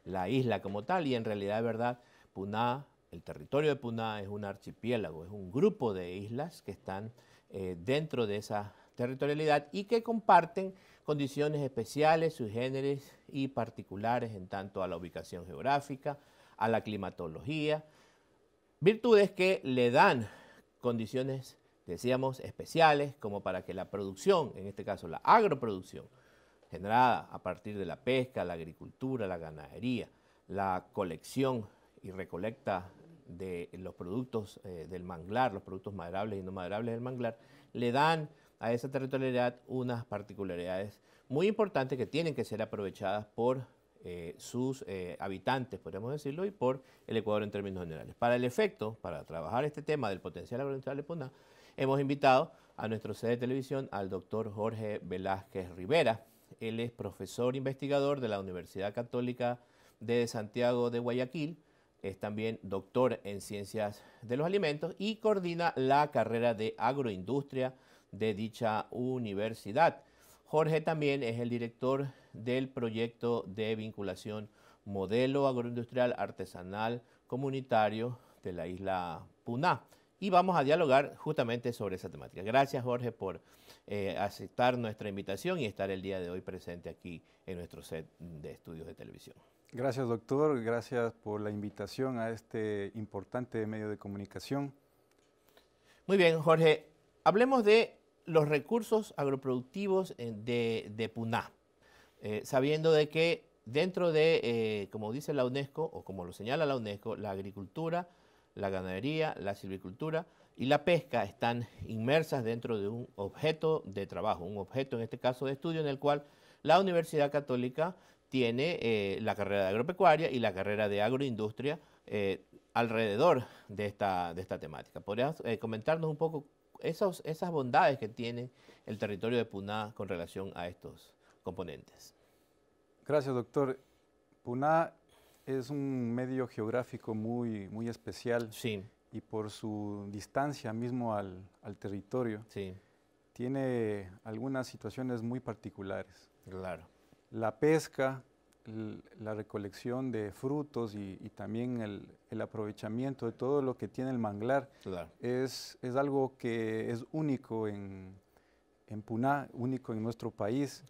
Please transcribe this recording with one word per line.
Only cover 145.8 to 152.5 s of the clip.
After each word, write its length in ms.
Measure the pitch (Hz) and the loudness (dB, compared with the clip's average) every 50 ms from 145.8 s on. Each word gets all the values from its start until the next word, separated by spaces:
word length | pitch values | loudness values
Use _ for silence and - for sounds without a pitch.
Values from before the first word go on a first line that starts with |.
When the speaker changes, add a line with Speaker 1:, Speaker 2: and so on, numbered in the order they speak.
| 98 95 98 98 95 - - - - _ _ _ - - | -6 -6 -6 -6 -6 -10 -16 -20 -20 _ _ _ -18 -12
Speaker 1:
Claro. 320 | 95 92 92 92 85 82 85 - _ _ _ _ - _ _ - | -10 -8 -8 -8 -8 -10 -12 -20 _ _ _ _ -20 _ _ -12
Speaker 2:
La 260 | - 110 113 107 - - | -6 -2 -2 -2 0 4
pesca, 640 | 151 151 160 156 147 - - - 135 131 135 127 - _ _ _ _ _ _ _ - | 4 6 6 4 2 -2 -2 0 0 0 0 -4 -12 _ _ _ _ _ _ _ -16
l-, 360 | 113 110 110 110 107 104 - - - - - | -12 -8 -8 -8 -8 -8 -12 -16 -20 -16 -10
la 160 | 110 110 107 | -6 -6 -6
recolección 800 | 107 101 - - 104 101 101 - - - 123 120 131 131 131 | -6 -6 -6 -6 -6 -6 -6 -10 -8 -6 -4 -4 -2 -2 -2
de 180 | 117 110 104 101 | -2 -2 -4 -4
frutos 640 | 92 - 131 135 143 151 147 147 - 120 117 107 104 | -6 -6 -4 -2 -2 -2 -4 -4 -4 -4 -4 -4 -4
y, 240 | 104 101 95 92 - | -8 -8 -8 -10 -12
y 80 | - 107 | -14 -14
también 500 | - - 104 101 107 117 120 127 123 117 | -12 -10 -8 -4 -2 -2 -2 -2 -2 -2
el, 260 | 110 104 101 98 - - - _ _ - | -4 -4 -6 -8 -12 -16 -20 _ _ -10
el 100 | 113 110 | -6 -6
aprovechamiento 840 | 107 - | -6 -6